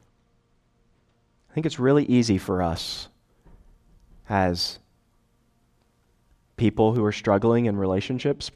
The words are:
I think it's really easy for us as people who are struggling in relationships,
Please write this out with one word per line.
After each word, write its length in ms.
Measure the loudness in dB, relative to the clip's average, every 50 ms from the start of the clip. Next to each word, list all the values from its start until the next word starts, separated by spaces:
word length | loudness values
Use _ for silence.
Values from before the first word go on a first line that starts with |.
| _ _ _ _ _ _ _ _ _ _ _ _ _ _ _ _ _ _ _ _ _ _ _ _ _ _ _ _ _ _
I 60 | -8
think 100 | -6 -4
it's 140 | -4 -4 0
really 260 | 2 4 4 4 4
easy 320 | 4 2 2 4 4 2
for 240 | 0 0 -2 -2 -2
us 480 | 0 -2 -2 -4 -8 -10 -12 -12 -14 -18 _ _ _ _ _ _ _ -20 -20 -20 _ _ _ _ _ _ _ _ _ _ -20 -20 -10 -4
as 520 | -2 0 0 0 0 -2 -4 -8 -8 -12 _ _ _ _ _ _ _ _ _ _ _ _ _ _ _ _ _ _ _ _ _ _ _ _ _ _ _ _ _ _ _ _ _ _ _
people 380 | 0 0 0 2 4 2 2 2
who 100 | 2 0
are 80 | -2 -2
struggling 540 | -2 0 2 2 2 4 2 2 2 0
in 100 | 0 -2
relationships, 760 | -2 -2 -2 -2 -2 -2 -4 -6 -4 -4 -4 -4 -4 -8 -16 -16